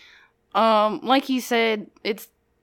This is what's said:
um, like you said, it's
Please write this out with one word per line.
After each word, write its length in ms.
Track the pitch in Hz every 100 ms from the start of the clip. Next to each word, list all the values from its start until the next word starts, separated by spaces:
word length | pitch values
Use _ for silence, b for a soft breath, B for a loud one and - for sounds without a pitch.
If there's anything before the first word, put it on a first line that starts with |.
| B B B _ _
um, 460 | 196 226 214 214 196
like 260 | 220 269 269
you 120 | 254
said, 460 | - 233 226 220 - _
it's 240 | - 226 - _ _ _